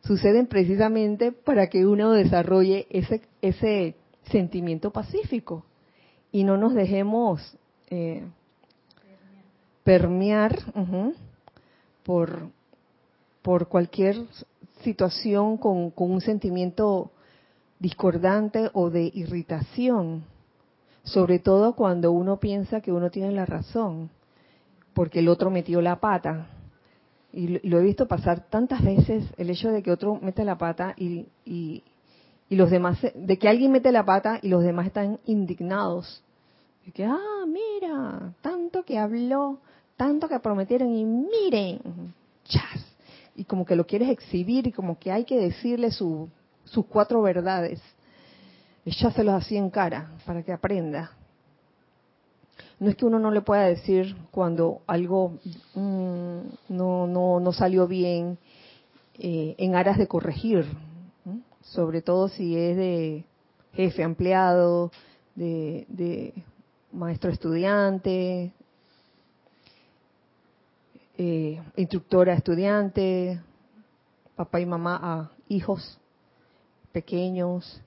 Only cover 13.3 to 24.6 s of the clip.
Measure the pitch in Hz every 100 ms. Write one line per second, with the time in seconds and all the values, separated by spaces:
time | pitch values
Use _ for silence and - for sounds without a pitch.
13.3 | _ - 180 170 185 175 - 196 208 233
14.3 | - - _ - _ - 202 185 - 226
15.3 | 202 208 220 214 185 175 - 180 185 175
16.3 | 214 202 180 180 175 214 190 - _ _
17.3 | _ _ _ _ _ 180 - 185 170 185
18.3 | 202 214 220 220 202 175 170 170 208 165
19.3 | 175 165 160 - - 247 240 165 165 160
20.3 | _ _ _ _ _ _ _ - 208 180
21.3 | 180 185 196 220 240 208 175 170 170 185
22.3 | 196 208 202 190 220 208 175 175 185 196
23.3 | 202 180 170 190 233 214 160 160 _ _
24.3 | _ _ _